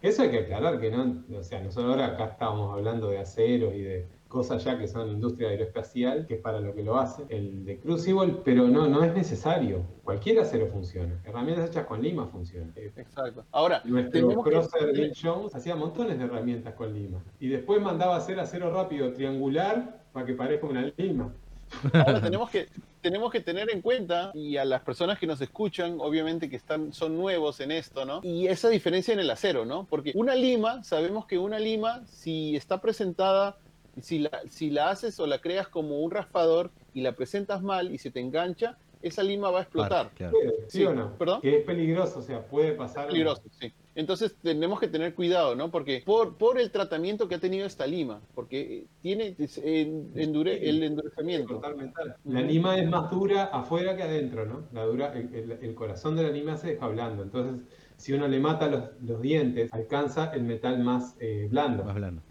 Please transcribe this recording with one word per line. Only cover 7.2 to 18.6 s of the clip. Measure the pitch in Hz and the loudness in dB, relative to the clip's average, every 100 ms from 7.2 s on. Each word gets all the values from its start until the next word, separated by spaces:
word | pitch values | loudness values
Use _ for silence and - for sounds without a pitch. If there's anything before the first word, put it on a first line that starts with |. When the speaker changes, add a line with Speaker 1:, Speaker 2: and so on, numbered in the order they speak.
| - | -8
Speaker 1:
el | 110 101 95 | -6 -6 -8
de | 95 98 | -8 -8
Crucible, | 151 165 170 190 185 - | -2 0 4 4 4 2
pero | - 123 123 | 4 6 8
no, | 139 151 | 8 6
no | 143 | 6
es | 165 | 6
necesario. | 180 170 107 156 165 117 92 87 - | 4 0 0 0 2 2 0 -4 -8
Cualquier | - 98 - 151 | -6 -4 4 4
acero | - - - | 4 2 0
funciona. | 104 90 92 87 - | -2 -6 -4 -4 -4
Herramientas | - 117 131 170 165 | -8 -4 -2 0 0
hechas | - - | -2 -4
con | 113 | -2
lima | 139 175 - | -2 -2 -4
funcionan. | 95 85 87 80 82 | -8 -10 -8 -12 -12
Eh, | - - | -14 -14
Speaker 2:
Exacto. | 123 - 131 120 113 | -16 -6 -6 -8 -4
Ahora, | 131 165 175 | 2 4 2
Speaker 1:
nuestro | - 123 123 | 2 2 4
Speaker 2:
tenemos | - 247 220 | 4 6 6
que | 233 | 4
Speaker 1:
prócer | 160 165 165 | 4 4 2
Speaker 2:
tener | 147 | 2
Speaker 1:
Bill | 143 151 - | 2 0 0
Jones | 160 175 208 - | -2 -2 -4 -8
hacía | 165 | -6
montones | 156 156 156 233 143 | -4 -4 -2 -2 -2
de | 123 | -4
herramientas | 120 120 120 113 | -2 -2 -4 -6
con | - 110 | -8 -8
lima. | 104 98 90 - - | -6 -6 -8 -10 -8
Y | 131 | -4
después | 131 127 208 | -4 2 2
mandaba | 202 165 180 | 4 2 2
a | 170 | 2
hacer | 165 190 | 0 -4
acero | 165 180 | -4 -4